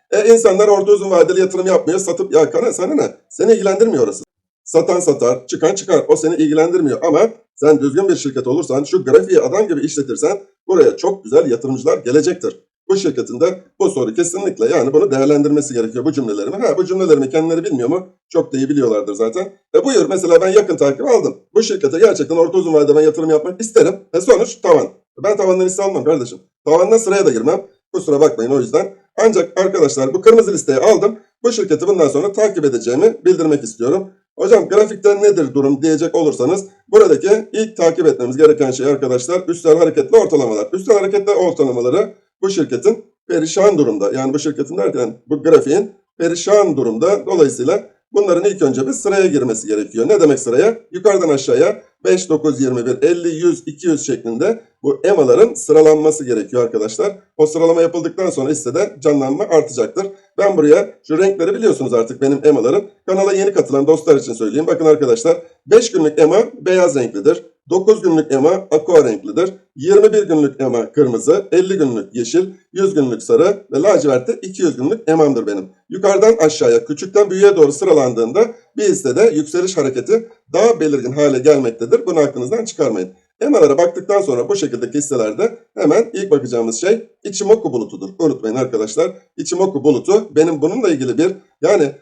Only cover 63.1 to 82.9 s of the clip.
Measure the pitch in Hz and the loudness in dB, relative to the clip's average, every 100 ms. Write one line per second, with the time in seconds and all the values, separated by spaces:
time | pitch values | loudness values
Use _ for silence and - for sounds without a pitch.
63.1 | 190 196 196 196 190 147 139 143 160 160 | -2 0 0 0 0 0 0 2 2 2
64.1 | 139 123 113 110 127 165 135 156 151 131 | 2 0 -6 -4 -2 -2 0 2 2 2
65.1 | 113 165 170 - _ - 226 240 185 151 | 0 0 -2 -4 _ 2 2 4 0 0
66.1 | 151 156 190 226 - 160 185 175 139 113 | 2 2 2 0 -4 -2 2 2 0 -4
67.1 | 101 139 165 - _ - 180 190 214 175 | -2 -2 -2 -4 _ -4 0 2 2 2
68.1 | 160 151 135 151 190 185 151 - 165 131 | 0 0 2 2 0 0 -2 4 4 4
69.1 | 101 98 101 190 - _ 131 156 202 214 | 0 -6 -4 -4 -6 _ -6 2 4 6
70.1 | 214 190 156 139 - 131 117 113 147 131 | 4 2 2 0 -2 -4 -2 -2 0 0
71.1 | 110 - 202 196 170 185 180 139 113 95 | 0 0 0 0 0 0 0 -2 -2 -6
72.1 | 117 117 170 190 - _ 180 190 151 131 | -6 -4 -2 -2 -8 _ -4 -2 0 -2
73.1 | 110 - 117 202 196 - 135 190 175 143 | -2 0 2 2 0 -6 0 2 2 2
74.1 | 123 165 226 185 185 175 120 139 220 156 | 0 -2 -8 -10 -4 -2 -2 -4 -4 0
75.1 | 160 147 127 104 98 95 _ - 190 202 | 2 2 0 -4 -6 -10 _ -16 -2 0
76.1 | 196 220 226 156 - 131 117 - 147 185 | 4 4 4 2 2 2 2 0 -8 -2
77.1 | 208 202 185 202 185 143 143 185 156 127 | 0 0 4 4 4 2 2 0 2 2
78.1 | 113 117 160 226 - _ - 208 156 131 | -2 -2 0 0 -4 _ -4 -2 0 -2
79.1 | 139 226 151 147 175 185 165 135 127 151 | 2 2 2 -4 -4 -4 -2 -4 -4 -2
80.1 | 226 226 _ _ 170 226 226 156 139 120 | -2 -2 _ _ 0 2 2 0 -2 -4
81.1 | 139 147 127 139 143 120 113 117 240 - | 0 0 2 4 4 2 -4 -2 -2 0
82.1 | 165 143 135 123 233 - - 139 | 0 0 -2 -6 -6 -6 -4 -4